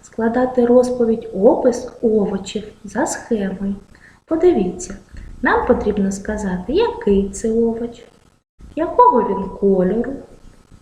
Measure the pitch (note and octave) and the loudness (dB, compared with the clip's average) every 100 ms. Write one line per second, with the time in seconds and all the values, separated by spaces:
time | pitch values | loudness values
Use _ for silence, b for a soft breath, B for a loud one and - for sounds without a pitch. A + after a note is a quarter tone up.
0 | - - A3+ A#3+ B3+ B3 A#3+ B3 B3 B3 | -12 -4 -2 0 0 2 6 6 4 2
1 | A3+ A3 - F#3+ A3 - B3+ A#3 - - | 0 0 -4 2 4 4 2 0 -6 -4
2 | A#3 G#3+ F#3+ G3 - G#3 - - G3+ A3 | 0 2 0 -4 -8 -10 -12 -16 -8 -4
3 | D#4+ - - A3 F#3+ F#3+ G3 G3 - b | -4 -6 -4 -4 -2 -4 -6 -6 -12 b
4 | b b - D#4+ F4+ C4 F3+ - - - | b b -6 2 2 4 0 -4 -12 -16
5 | B B B - C#4+ A4+ - - G#3 G3+ | B B B -4 0 2 2 0 0 -2
6 | G3 - - G#3+ G3+ F3+ G#3 E4 A#4 - | -2 -4 -6 -6 -4 -6 -2 0 0 -2
7 | G#3 G3 G3 - A3+ A3+ A3+ A3+ A#3+ - | 2 2 2 -4 -2 0 0 -2 -8 -12
8 | - _ _ _ _ - - D4 E4+ - | -20 _ _ _ _ -20 -12 -6 0 4
9 | B4 B3 G3 F#3+ F#3+ - G3 F#3 F3+ A3 | 6 4 0 -4 -6 0 2 2 2 0
10 | B3+ C#4 - - - - _ - | -4 -8 -14 -20 -20 -20 _ -16